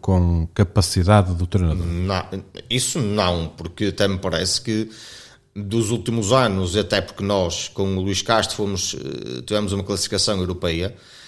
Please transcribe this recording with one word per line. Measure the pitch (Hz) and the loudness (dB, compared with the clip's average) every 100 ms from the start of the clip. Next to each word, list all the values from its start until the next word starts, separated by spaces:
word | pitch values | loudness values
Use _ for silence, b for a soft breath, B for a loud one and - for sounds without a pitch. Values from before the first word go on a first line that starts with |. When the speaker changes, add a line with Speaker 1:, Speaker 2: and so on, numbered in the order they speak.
Speaker 1:
com | - 92 87 85 82 | 2 4 6 4 0
capacidade | - 95 - 95 95 90 104 92 | 2 2 4 2 2 6 6 6
do | 87 90 | 0 0
treinador? | 101 87 85 87 | 2 2 2 -2
Speaker 2:
Na-, | 87 92 95 - 95 - - - | -2 -2 -2 -4 -8 -10 -16 -4
isso | 117 - 175 | -2 -2 -2
não, | 107 104 92 87 80 - | 0 2 2 2 -2 -6
porque | 82 - 104 | -12 -2 -2
até | - 101 | 2 0
me | 92 | 2
parece | 92 82 90 - | 0 -2 0 -2
que | - 110 110 B B B B B _ | -2 -4 -4 B B B B B _
dos | 101 98 117 104 | -12 -4 -2 0
últimos | 113 95 117 101 | -2 -2 -2 2
anos, | 131 120 95 90 101 | 4 4 2 0 0
até | 95 101 | 2 0
porque | 95 - | -2 -6
nós, | 98 101 87 - - | 0 2 0 -2 -8
com | - 98 95 | -4 -2 0
o | |
Luís | 95 95 | 0 -2
Castro, | - 113 107 - | 2 2 2 -2
fomos, | 101 95 - - | -4 -2 -4 -6
eh, | - 71 - 64 | -8 -8 -8 -10
tivemos | - 107 104 | -4 -2 0
uma | 98 | -2
classificação | 98 98 - 101 - 98 | -2 -4 -2 -2 0 0
europeia, | 90 90 90 82 92 B B B | -2 -2 -2 -2 -4 B B B